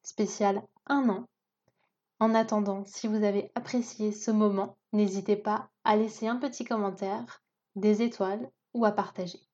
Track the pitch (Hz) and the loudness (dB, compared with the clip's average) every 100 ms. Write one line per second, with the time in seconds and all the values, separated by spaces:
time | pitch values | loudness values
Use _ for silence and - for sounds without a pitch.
0 | - - 196 - 202 196 - _ - 277 | -12 -4 -4 0 0 0 -6 _ -2 0
1 | 247 190 240 _ _ _ _ _ _ _ | 2 -2 -6 _ _ _ _ _ _ _
2 | _ _ 226 226 226 214 202 196 196 - | _ _ 2 4 2 0 0 -4 -8 -8
3 | 220 214 208 202 202 - - 254 233 - | -2 2 2 0 -2 -8 -4 -4 -4 -4
4 | 214 208 - 214 214 196 202 - _ 208 | -4 -2 0 2 4 2 -2 -8 _ 2
5 | 208 190 190 202 208 214 - _ - 214 | 2 0 0 0 0 -4 -4 _ 4 4
6 | 220 - 220 247 277 - - 226 196 185 | 2 -2 -4 -2 -4 -6 -4 -2 -2 -4
7 | 190 214 240 - _ _ _ 196 208 208 | -6 -6 -8 -16 _ _ _ 0 2 4
8 | 233 - 190 208 247 _ _ 240 220 208 | 2 0 -2 -2 -8 _ _ 0 2 2
9 | 196 - 180 - _ | -4 -6 -10 -10 _